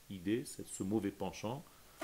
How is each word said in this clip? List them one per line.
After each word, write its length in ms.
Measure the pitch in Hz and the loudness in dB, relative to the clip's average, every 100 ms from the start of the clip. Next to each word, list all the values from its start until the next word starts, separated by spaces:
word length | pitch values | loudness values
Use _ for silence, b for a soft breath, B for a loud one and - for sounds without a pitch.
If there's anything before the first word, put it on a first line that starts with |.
| - | -8
idée, 340 | 98 87 117 | -2 2 2
cette, 240 | 147 - - | 2 -6 -6
ce 140 | - | -2
mauvais 280 | 95 110 98 | 2 4 2
penchant. 540 | - 95 - 104 139 B B B B | 0 -2 -2 -4 -4 B B B B